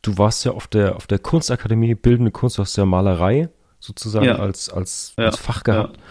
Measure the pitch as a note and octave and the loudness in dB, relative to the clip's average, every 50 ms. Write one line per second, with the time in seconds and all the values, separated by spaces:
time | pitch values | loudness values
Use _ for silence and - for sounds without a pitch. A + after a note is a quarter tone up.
0 | - A2 G2+ F#2 G#2 G#2+ A2 - - B2+ - - - - - G#2+ G2+ F#2+ F#2 - | -6 -4 0 2 2 2 2 0 -2 -4 -4 -4 -6 -2 0 2 2 2 0 -4
1 | - - G2+ G2 - - - E3 D3+ - B2+ - - G#2+ A2+ A2+ A2+ A#2 A#2 - | -4 -4 -2 -2 0 0 0 0 0 0 -2 -4 -2 0 0 2 2 2 0 2
2 | - A#2+ A#2+ A#2+ A#2+ A2 - - - B2 - - G2+ - - - G2 F#2+ F2+ F#2 | 4 4 4 4 4 2 0 0 -2 -2 0 -2 -4 -2 0 0 2 2 2 2
3 | F#2+ G2 F#2 E2 F2 F#2+ A#2 C#3+ E3 E3 - _ _ _ _ _ - - G#2+ - | 2 2 2 2 2 2 2 2 0 -2 -6 _ _ _ _ _ -20 -18 -16 -12
4 | - A2 G#2 A2 G#2 B2+ A2+ - G2 G2+ F#2+ - - - - F#2+ F#2 - - - | -8 -4 0 2 2 2 2 0 -2 -4 -4 -6 -10 -8 -6 -6 -6 -6 -8 -10
5 | - - - - A#2 A2+ - - - - A#2+ - - A#2+ G#2 G#2+ G#2 - - - | -12 -10 -4 -2 0 0 -2 -2 -4 -6 -6 -2 0 2 2 2 0 -2 -8 -16
6 | - - | -20 -20